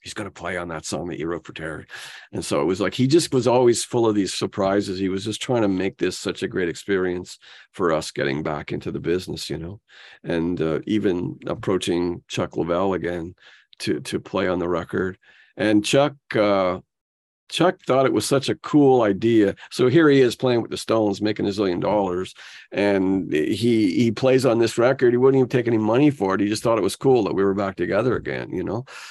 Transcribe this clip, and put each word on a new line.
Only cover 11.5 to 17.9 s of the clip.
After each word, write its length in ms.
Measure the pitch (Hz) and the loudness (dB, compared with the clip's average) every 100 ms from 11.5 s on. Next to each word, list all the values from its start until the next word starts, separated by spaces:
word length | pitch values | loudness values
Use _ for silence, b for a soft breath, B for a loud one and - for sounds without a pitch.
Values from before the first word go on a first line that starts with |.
| 101 107 92 - 87 87 87 - | -6 -2 -2 -2 -2 -2 -6 -8
Chuck 220 | - 87 | -6 -6
Leavell 440 | - 85 85 98 90 | -4 -2 -2 0 -2
again 400 | 82 87 85 - b b b - | -4 -6 -10 -14 b b b -10
to, 200 | - 87 | -4 -4
to 200 | 69 87 | -4 -8
play 260 | - 95 95 | -6 -4 -2
on 120 | 90 | -2
the 100 | 87 | -2
record. 480 | 85 - 98 92 98 b b b - | -4 -4 -4 -4 -8 b b b -4
And 260 | 107 107 | 2 2
Chuck, 320 | 107 139 143 143 - | 4 2 2 -2 -4
uh, 460 | 117 104 98 92 92 - _ _ _ _ _ - | 0 2 2 0 -2 -10 _ _ _ _ _ -8
Chuck 300 | - 170 180 | 0 0 0
thought 180 | - | 0